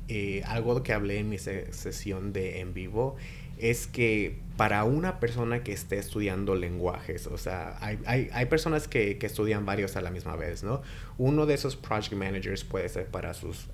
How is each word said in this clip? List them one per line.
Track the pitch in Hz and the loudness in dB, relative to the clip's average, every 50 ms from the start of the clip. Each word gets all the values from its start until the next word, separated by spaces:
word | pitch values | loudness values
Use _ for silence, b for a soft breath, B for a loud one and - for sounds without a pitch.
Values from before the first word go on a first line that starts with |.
| - - | -6 -4
eh, | 113 104 101 98 95 98 92 | -2 0 0 0 -2 -2 -2
algo | - 110 117 110 120 120 - | -2 0 2 2 4 2 2
que | - - | 2 2
hablé | 110 107 101 98 101 104 | 2 2 2 0 0 0
en | 104 107 | 0 -2
mi | 104 92 | -2 -4
se-, | - 98 98 95 87 87 | -4 -4 -4 -4 -4 -6
sesión | 85 - - 98 92 - - 104 92 92 95 101 92 | -6 -6 -6 -6 -6 -4 -4 -4 -2 -2 -2 -2 -2
de | 98 92 92 80 90 | -2 -2 -2 -4 -4
en | 92 90 87 | -6 -4 -4
vivo | 92 92 90 - 110 127 139 131 B B B B B B B B | -4 -4 -2 0 0 0 0 -2 B B B B B B B B
es | - 117 117 120 - - | 0 2 2 2 2 0
que | - - 123 117 113 110 104 98 80 - - - - - - | -4 2 4 4 6 6 4 2 0 -2 -4 -6 -2 2 4
para | 107 104 104 104 107 | 4 4 6 4 4
una | 117 139 156 175 - - - | 4 4 4 2 0 0 0
persona | 120 120 117 120 117 120 120 120 | 0 0 2 0 0 0 0 0
que | - 104 | -2 -4
esté | 101 - - - 92 | -4 -6 -4 -2 -2
estudiando | 101 95 - - 110 104 98 92 95 101 98 95 | -2 -2 -2 0 0 2 2 2 2 2 2 2
lenguajes, | 92 87 87 87 87 90 87 85 - - - 87 87 - | 2 2 0 0 0 0 0 0 -2 -4 -6 -6 -6 -6
o | - 87 85 | -6 -4 -4
sea, | - 90 92 90 80 87 - - | -2 -2 -2 -4 -4 -6 -6 -6
hay, | 107 104 107 104 - | -4 -4 -4 -2 0
hay, | 113 123 131 117 - - | 2 2 2 2 2 0
hay | 120 127 | 0 2
personas | 131 160 156 - 170 156 151 147 - | 4 4 4 4 4 2 2 0 2
que, | - 123 104 101 98 | 2 4 4 4 2
que | - 110 | 0 -2
estudian | 101 - 107 104 110 107 104 104 | -2 0 2 2 4 4 2 2
varios | 98 98 110 98 95 - | 2 2 2 0 0 -2
a | 98 | -2
la | 90 87 | -4 -4
misma | 90 87 87 90 80 | -4 -4 -4 -4 -4
vez, | 80 78 82 87 - | -4 -4 -4 -4 -4
¿no? | - 101 127 147 B B B B B B B | -2 -2 -2 -2 B B B B B B B
Uno | - 127 139 151 151 151 | 2 4 4 6 6 6
de | 151 143 | 4 4
esos | 139 139 135 - | 4 2 -2 -2
project | - - - 110 107 104 - 104 | -4 -2 -2 0 0 0 0 -2
managers | 98 95 98 98 95 95 95 95 95 - | -2 0 0 -2 -2 -2 -2 -4 -4 -4
puede | - - 95 90 90 | -2 -2 -2 0 -2
ser | - 92 92 | -2 -4 -4
para | - - 92 90 90 | -4 -4 -4 -4 -4
sus, | 85 - 87 82 87 - - - | -6 -6 -6 -8 -8 -8 -8 -10